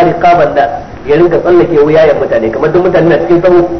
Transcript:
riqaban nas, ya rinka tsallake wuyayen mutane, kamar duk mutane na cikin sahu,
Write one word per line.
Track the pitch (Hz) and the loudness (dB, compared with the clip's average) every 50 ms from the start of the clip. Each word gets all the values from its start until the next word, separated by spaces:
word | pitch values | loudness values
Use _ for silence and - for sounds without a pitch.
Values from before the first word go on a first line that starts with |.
| 170 165 | 2 2
riqaban | 147 - 185 175 170 160 147 139 143 | 0 0 2 2 2 2 0 0 0
nas, | 143 - - - - - - - - - | -2 -2 -2 -4 -8 -12 -16 -18 -14 -4
ya | 139 147 | -2 0
rinka | 160 175 175 160 | 2 2 0 0
tsallake | - - 175 180 170 151 - 160 | -2 0 0 2 2 2 2 2
wuyayen | 147 147 156 156 160 160 151 - | 0 2 2 2 2 2 2 0
mutane, | - - - 123 113 110 110 | 0 -2 -2 -2 -2 -2 -4
kamar | 113 - 151 156 | -4 -4 -4 -2
duk | - 175 180 | 0 0 0
mutane | 180 175 175 160 170 | 0 0 0 2 2
na | 147 - | 0 0
cikin | - - 175 170 | 0 0 0 0
sahu, | 175 185 180 175 170 170 - - | 2 2 2 2 2 0 -4 -4